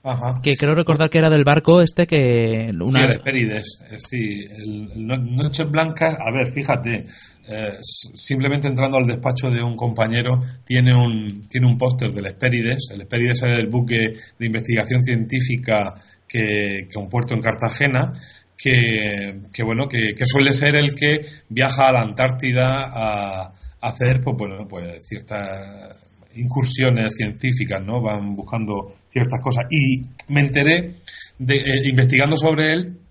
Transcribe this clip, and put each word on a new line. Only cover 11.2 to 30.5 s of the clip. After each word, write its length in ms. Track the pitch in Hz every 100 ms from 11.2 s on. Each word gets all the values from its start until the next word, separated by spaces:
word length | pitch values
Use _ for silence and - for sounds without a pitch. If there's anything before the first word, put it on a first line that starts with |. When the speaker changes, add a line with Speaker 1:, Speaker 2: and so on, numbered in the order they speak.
| 107 101 104
Speaker 1:
tiene 180 | 127 123
un 100 | -
póster 340 | 127 127 117
del 140 | 98 98
Hespérides. 640 | 92 127 123 113 131 -
El 80 | 101
Hespérides 420 | 98 120 120 123
es 60 | 127 120
el 80 | 110
buque 460 | 120 120 117 110 113 - _
de 60 | 117
investigación 580 | 110 104 110 107 127
científica 920 | 127 117 110 131 127 120 - 107 101 - - _ _
que, 600 | 92 107 104 101 98 95
que 80 | 107
un 120 | 101
puerto 240 | 120 120
en 80 | 117
Cartagena, 720 | 113 110 113 - 143 127 131 - - - _ _
que, 840 | 135 123 117 110 104 101 101 98 98
que 120 | -
bueno, 260 | 113 113 139
que, 240 | 117 110 107
que 80 | 127
suele 280 | 135 139
ser 240 | 127 143 147
el 180 | 147 143
que 300 | 147 151 151 - _
viaja 400 | 110 131 131 135
a 20 |
la 100 | 127
Antártida 840 | 107 104 131 127 131 123 127 135 131
a, 560 | 123 110 104 101 95
a 80 | 92 - - -
hacer, 400 | 117 - 123 131
pues 140 | 127 104
bueno, 280 | 104 98 101
pues 400 | 90 87 85 -
ciertas 920 | 101 - 107 98 95 98 101 98 - _ _ _ 113
incursiones 800 | 123 127 127 - 131 117 110 -
científicas, 680 | 107 - 131 127 101 95
¿no? 180 | 95 120
Van 340 | 127 104 101 101
buscando 600 | - 113 107 101 98 - _
ciertas 320 | 131 123 127
cosas. 240 | 131 127 -
Y 360 | 156 131 127 - - -
me 100 | 139
enteré, 540 | 135